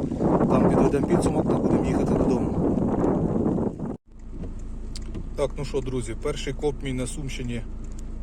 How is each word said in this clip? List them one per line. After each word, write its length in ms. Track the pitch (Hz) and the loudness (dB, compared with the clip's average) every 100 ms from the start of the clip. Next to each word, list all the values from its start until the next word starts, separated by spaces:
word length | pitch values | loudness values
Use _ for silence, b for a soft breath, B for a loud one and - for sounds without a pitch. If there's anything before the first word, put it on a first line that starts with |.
| - - | -2 0
Там 500 | - - - - - | 2 4 4 6 6
підведемо 380 | - - 143 - | 6 4 4 4
підсумок 420 | 175 - - - | 4 4 2 2
та 60 | |
будемо 300 | - - - | 2 2 2
їхати 300 | - - - | 2 2 2
додому. 400 | - - 123 - - - - - - - - - - - - - - - - _ - - 165 175 - - - - - - - - - | 2 4 2 2 2 2 2 2 2 2 2 2 2 2 2 0 -4 -8 -8 _ -18 -14 -10 -8 -8 -8 -8 -8 -8 -8 -8 -6 -2
Так, 140 | 139 - | -2 -2
ну 60 | |
що, 160 | 135 143 | -4 -4
друзі, 360 | 127 127 110 110 | -4 -4 -4 -4
перший 300 | 147 139 147 | -4 -4 -6
коп 300 | 127 147 135 | -4 -4 -4
мій 100 | 139 | -4
на 140 | 127 123 | -4 -4
Сумщині 560 | - 139 120 123 117 110 - - - - - | -6 -6 -6 -6 -6 -8 -10 -10 -10 -10 -8